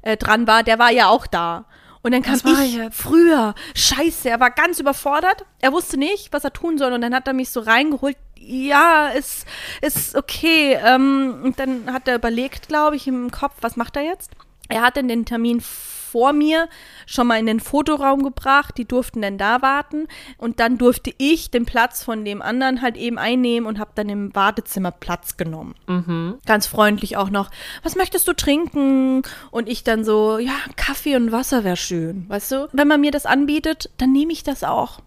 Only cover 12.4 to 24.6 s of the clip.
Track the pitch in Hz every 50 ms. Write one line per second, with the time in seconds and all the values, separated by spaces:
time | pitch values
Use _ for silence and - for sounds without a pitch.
12.4 | 254 269 - - - - 311 302 302 302 302 269 - 269 254 247 247 247 - -
13.4 | 285 277 - - - 233 - 240 233 - - 285 294 320 370 381 - - - -
14.4 | - _ _ _ - - 233 220 233 254 - 285 262 247 226 233 226 - 240 233
15.4 | 233 240 240 240 - - - - - - - - - - - 233 240 277 294 294
16.4 | 294 302 320 320 330 330 - - - - - - - - - - 240 240 226 220
17.4 | 220 220 220 226 - - - 285 294 311 302 277 277 269 277 277 269 277 247 -
18.4 | - 269 269 285 285 - - - 233 - 247 247 254 - - 226 208 196 196 196
19.4 | 196 208 233 254 269 269 277 285 294 - - 302 320 - - - - - 262 -
20.4 | 220 240 226 - 226 233 254 226 247 240 208 - - 247 - - 269 285 330 320
21.4 | - - - 240 240 - - 240 233 240 - - - - 226 214 214 202 202 202
22.4 | - - 226 254 269 262 262 247 262 247 226 - 233 240 240 - 151 220 247 254
23.4 | 247 240 233 233 233 214 220 208 214 - _ 220 208 208 202 202 202 196 - 202
24.4 | 196 208 202 -